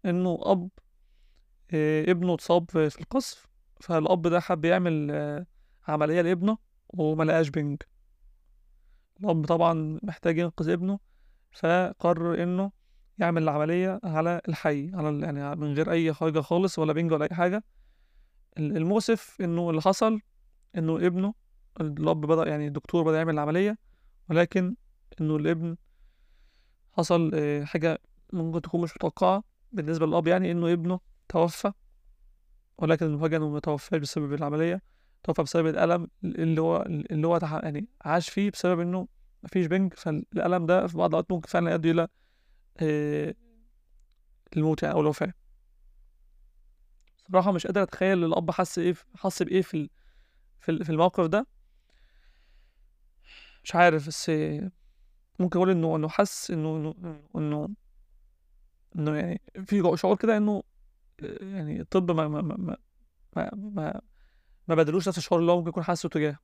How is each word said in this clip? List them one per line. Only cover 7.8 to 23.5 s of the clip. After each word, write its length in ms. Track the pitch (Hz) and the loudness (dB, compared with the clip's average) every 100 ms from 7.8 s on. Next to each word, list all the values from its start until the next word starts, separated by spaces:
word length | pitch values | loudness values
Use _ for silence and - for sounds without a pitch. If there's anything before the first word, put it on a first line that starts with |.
| - _ _ _ - _ _ _ _ _ _ _ _ _ | -12 _ _ _ -20 _ _ _ _ _ _ _ _ _
الأب 240 | 208 165 | 0 0
طبعًا 540 | 151 170 170 165 156 156 | 2 4 4 2 -2 -6
محتاج 360 | 208 165 170 165 | -8 -4 -2 0
ينقذ 300 | 175 - 160 | -2 -2 -2
ابنه، 300 | 175 180 202 _ _ _ _ _ | 0 0 -4 _ _ _ _ _
فقرر 920 | - 165 175 180 - 175 170 170 165 | -4 2 2 2 0 0 2 0 0
إنه 300 | 175 180 196 - _ _ _ - | 0 0 -2 -6 _ _ _ -2
يعمل 240 | 175 170 | 0 2
العملية 580 | 160 147 151 175 185 185 | 2 0 0 0 0 -4
على 360 | 185 156 165 175 - | -4 -2 0 -2 -4
الحي، 420 | 156 160 147 151 | -2 -2 -2 -4
على 140 | 185 151 | -4 -2
ال-، 140 | 147 | -2
يعني 340 | 156 143 143 147 | -4 -6 -6 -6
من 180 | 147 | -4
غير 160 | 143 160 | -2 0
أي 220 | 170 160 | 0 0
حاجة 280 | 151 165 156 | 0 0 -2
خالص 380 | 147 170 190 - | 0 0 0 0
ولا 140 | 156 | -2
بنج 200 | 156 170 | 0 0
ولا 120 | 156 | 0
أي 100 | 151 | -2
حاجة. 300 | 175 180 202 - _ _ _ _ - _ _ _ - | 0 0 0 -8 _ _ _ _ -20 _ _ _ -6
ال-، 180 | 151 160 | -4 0
المؤسف 640 | 160 208 214 226 - - | 2 0 2 -2 -2 -6
إنه 300 | 180 170 170 | -2 0 0
اللي 100 | 160 | 2
حصل 400 | 190 196 220 220 _ _ _ _ _ - | 2 2 2 0 _ _ _ _ _ -4
إنه 200 | 160 160 | -2 2
ابنه، 380 | 175 180 196 226 _ _ _ - | 2 2 -2 -4 _ _ _ -8
الأب 400 | 156 147 156 160 | -6 -2 0 0
بدأ، 300 | 151 160 156 | 2 2 2
يعني 160 | 151 147 | -2 -4
الدكتور 380 | 147 - 175 | -6 -2 0
بدأ 140 | 160 156 | 2 2
يعمل 160 | 165 | 0
العملية، 440 | 151 147 | 0 0